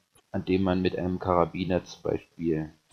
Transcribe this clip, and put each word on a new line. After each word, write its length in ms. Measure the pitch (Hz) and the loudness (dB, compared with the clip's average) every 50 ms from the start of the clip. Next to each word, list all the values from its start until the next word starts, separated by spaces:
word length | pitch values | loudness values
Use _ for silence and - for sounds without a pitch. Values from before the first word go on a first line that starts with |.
| _ _ _ _ _ _ | _ _ _ _ _ _
an 140 | - 98 82 | -8 -6 0
dem 160 | - 92 95 | 0 2 2
man 200 | 95 92 90 92 | 4 2 2 2
mit 160 | 92 90 90 | 2 0 0
einem 220 | - 82 90 92 90 | 0 -2 -4 -4 -2
Karabiner 640 | - 95 90 87 85 80 78 87 92 87 90 87 - | 0 2 4 4 4 2 0 -4 -2 0 0 0 -2
zum 200 | - - - - | -4 -16 -8 -4
Beispiel 680 | 78 78 80 - _ _ - 82 82 80 78 78 78 - _ _ _ | -4 -4 -4 -6 _ _ -4 -2 -2 -2 -2 -4 -8 -12 _ _ _